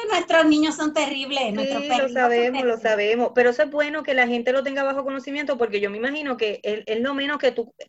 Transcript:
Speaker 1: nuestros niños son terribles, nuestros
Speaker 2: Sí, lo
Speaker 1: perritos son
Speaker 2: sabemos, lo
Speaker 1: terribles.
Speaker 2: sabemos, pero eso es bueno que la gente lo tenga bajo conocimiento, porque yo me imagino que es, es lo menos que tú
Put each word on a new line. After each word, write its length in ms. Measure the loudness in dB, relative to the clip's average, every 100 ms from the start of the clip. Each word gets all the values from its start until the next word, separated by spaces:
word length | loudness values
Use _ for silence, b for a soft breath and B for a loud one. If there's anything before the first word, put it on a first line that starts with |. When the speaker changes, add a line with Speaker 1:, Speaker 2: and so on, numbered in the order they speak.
| -2
Speaker 1:
nuestros 380 | -2 2 4
niños 320 | 6 4 2 0
son 160 | -2
terribles, 640 | 0 -2 -2 -4 -2 -2
nuestros 260 | -2 -2 -2
Speaker 2:
Sí, 80 | -2
lo 60 |
Speaker 1:
perritos 180 | 0 0
son 100 | 2
Speaker 2:
sabemos, 380 | 2 4 2 0
lo 120 | 0
Speaker 1:
terribles. 80 | 0
Speaker 2:
sabemos, 500 | 0 2 2 2 2
pero 160 | 4 4
eso 120 | 4
es 80 | 2
bueno 320 | 0 0 -2
que 100 | 0
la 140 | 2 2
gente 260 | 2 0
lo 100 | 0
tenga 200 | 0 -2
bajo 200 | -2 -2
conocimiento, 540 | -4 -6 -6 -6 -2 0
porque 240 | 0 0
yo 80 | -2
me 80 | -2
imagino 400 | -4 -4 -4 -2
que 240 | -2 -2
es, 200 | -4 -6
es 160 | -4 -2
lo 140 | -2
menos 240 | -2 -2 0
que 140 | 0
tú 200 | 0 -4 -10